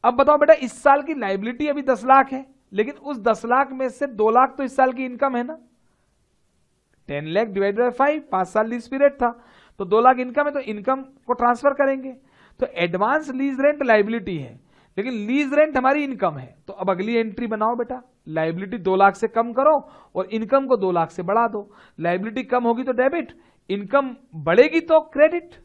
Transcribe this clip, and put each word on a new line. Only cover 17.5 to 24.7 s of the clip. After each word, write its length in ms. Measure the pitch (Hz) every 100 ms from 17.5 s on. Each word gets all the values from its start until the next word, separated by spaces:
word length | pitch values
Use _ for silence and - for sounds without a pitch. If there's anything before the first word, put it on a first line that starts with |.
| 214 220 240
बेटा, 260 | 240 254 _ _ -
लायबिलिटी 500 | 160 160 170 190 220
दो 180 | 180 190
लाख 180 | 196
से 140 | 196 220
कम 240 | 226 233
करो 360 | 233 277 302 285 - _
और 120 | - 185
इनकम 400 | 220 220 269 269
को 100 | 247
दो 140 | 190
लाख 200 | 180 160
से 120 | -
बढ़ा 260 | 175 214 233
दो। 220 | 220 202 _ _ -
लायबिलिटी 420 | 165 180 214 220
कम 220 | - 247
होगी 180 | 240 233
तो 100 | 262
डेबिट, 400 | 240 262 339 320 - _ _ _
इनकम 460 | 196 202 277 269 240 _
बढ़ेगी 460 | 160 151 185 294